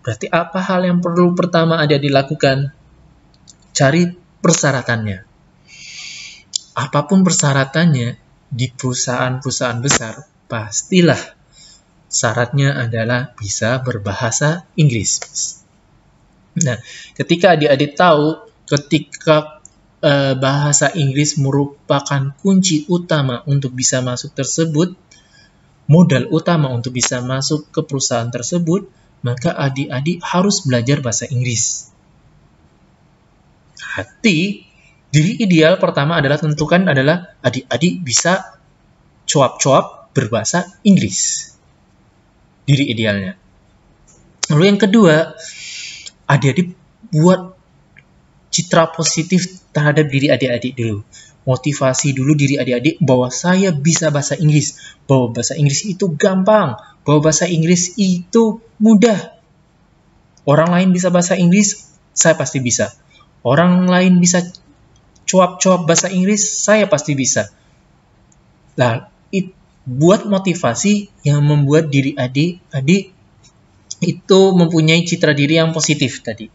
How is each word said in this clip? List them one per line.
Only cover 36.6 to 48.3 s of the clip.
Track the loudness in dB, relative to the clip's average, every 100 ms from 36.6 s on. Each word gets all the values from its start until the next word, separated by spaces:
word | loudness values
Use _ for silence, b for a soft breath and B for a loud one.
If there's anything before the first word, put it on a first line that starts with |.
| 0 2 2
adalah | 2 2 0 -4 _
adik-adik | -4 -4 -6 -2 -2 -2
bisa | -4 -2 0 -2 -4 _ _ _ _ _ _ _ -2
cuap-cuap | 2 2 2 2 2 0 -14 -6 -6
berbahasa | -2 -4 -2 -4 -6 _
Inggris. | 2 2 2 -2 -4 -4 -12 _ _ _ _ _ _ _ _ _ _ _ 0
Diri | 2 2
idealnya. | -2 -2 -2 -6 -12 _ _ _ _ _ _ _ _ _ _ -2
Lalu | 2 4
yang | 4
kedua, | 4 6 6 4 0 -8 B B B B B B B _ -2
adik-adik | 0 2 0 -4 -8 _ _ -4
buat | 2 4 2 -2 -20 _ _ _ _ _ _ _